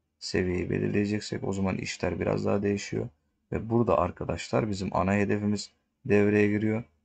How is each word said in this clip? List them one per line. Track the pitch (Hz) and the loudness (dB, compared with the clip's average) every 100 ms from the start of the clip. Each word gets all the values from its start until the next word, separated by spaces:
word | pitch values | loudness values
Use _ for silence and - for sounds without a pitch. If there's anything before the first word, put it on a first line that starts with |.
| _ - | _ -14
seviyeyi | - 92 90 90 90 | -4 0 0 -2 -2
belirleyeceksek | 98 104 104 104 104 - - | -2 0 0 0 -2 -4 -6
o | 104 | -4
zaman | 98 95 - | -2 -2 -2
işler | - - 87 95 | -6 -4 -4 -2
biraz | 95 104 101 | -2 0 0
daha | 104 | 0
değişiyor. | 101 101 - 107 120 _ _ _ - | 0 -2 -4 -6 -6 _ _ _ -8
Ve | 85 110 | -8 0
burada | 117 107 76 | 2 4 4
arkadaşlar | 90 - 82 85 - 120 113 | 2 -4 -6 -6 -2 -2 0
bizim | 98 95 - | -4 -2 0
ana | 92 | 2
hedefimiz | 101 101 104 104 104 - _ _ _ - | 2 2 0 0 -2 -6 _ _ _ 2
devreye | 104 104 104 104 | 4 6 6 4
giriyor. | 104 107 110 - _ | 2 0 -2 -6 _